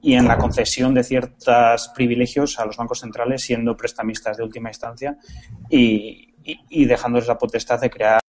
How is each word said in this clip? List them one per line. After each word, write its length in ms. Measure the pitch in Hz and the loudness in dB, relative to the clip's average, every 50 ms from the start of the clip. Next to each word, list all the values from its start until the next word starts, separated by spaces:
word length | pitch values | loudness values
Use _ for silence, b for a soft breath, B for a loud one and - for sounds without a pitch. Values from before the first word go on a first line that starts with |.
y 140 | - 151 131 | 4 4 4
en 120 | 123 123 | 6 6
la 120 | 120 143 135 | 4 4 2
concesión 560 | 131 123 - - 117 - - - 127 131 135 | 2 -2 0 0 -2 -2 -2 -2 0 2 2
de 100 | 131 120 | 2 0
ciertos 840 | - 131 127 123 123 _ _ - - 120 120 120 117 117 117 - - - | 0 -2 -2 -2 -4 _ _ 0 4 4 6 6 4 4 2 -2 -8 -4
privilegios 640 | - 127 120 120 120 123 120 - 143 139 147 - - | -2 -2 0 2 0 -2 -2 0 -2 -2 -2 -2 -6
a 60 | 113 | -8
los 120 | 107 104 | -8 -6
bancos 240 | - 120 117 123 - | -8 -8 -8 -8 -10
centrales, 420 | - 117 107 - 117 120 131 131 - | -10 -14 -8 -6 -4 -4 -4 -4 -4
siendo 340 | - 123 117 117 117 113 | -4 -4 -2 -2 -4 -4
prestamistas 600 | - - - - - 113 110 110 - - 113 107 | -2 -4 -8 -6 -4 -8 -6 -6 -6 -6 -8 -6
de 80 | - 117 | -6 -8
última 260 | 110 110 117 113 113 | -10 -10 -12 -14 -14
instancia 480 | 110 - - 117 120 120 131 143 143 B B B B B B B B B - - | -14 -12 -14 -14 -12 -10 -8 -10 -10 B B B B B B B B B -8 0
y, 640 | 156 143 123 117 110 107 104 110 - - - _ _ _ _ | 4 4 6 6 4 0 -2 -6 -16 -18 -20 _ _ _ _
y, 180 | - 151 - _ _ | -16 -16 -16 _ _
y 140 | - 165 143 | 0 2 4
dejándoles 420 | 120 123 117 - 123 120 123 113 120 | 4 4 0 0 0 0 0 0 0
la 80 | 117 | -2
potestad 440 | - - 113 - 113 - - 123 120 | -2 -2 -4 -4 -4 -4 -2 -4 -2
de 100 | 131 123 | -2 -4
crear 300 | - - 107 107 110 110 - | -2 0 2 4 4 4 2